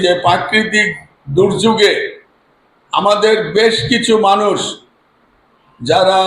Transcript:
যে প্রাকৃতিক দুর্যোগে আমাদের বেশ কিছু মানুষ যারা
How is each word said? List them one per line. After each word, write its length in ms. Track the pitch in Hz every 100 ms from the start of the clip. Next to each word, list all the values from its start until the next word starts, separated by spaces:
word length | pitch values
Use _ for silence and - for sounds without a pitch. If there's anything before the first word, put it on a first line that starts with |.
যে 100 | 180 180
প্রাকৃতিক 640 | 180 180 - 214 214 214 208 - - _ 139
দুর্যোগে 600 | 147 196 180 226 226 196 147 - - _ _ _ _ _ _ -
আমাদের 420 | 151 196 208 214 202 160
বেশ 220 | 185 226 226 -
কিছু 260 | 240 233 214
মানুষ 380 | 196 202 208 180 - - _ _ _ _ _ _ _ _ _ -
যারা 360 | 120 170 190 190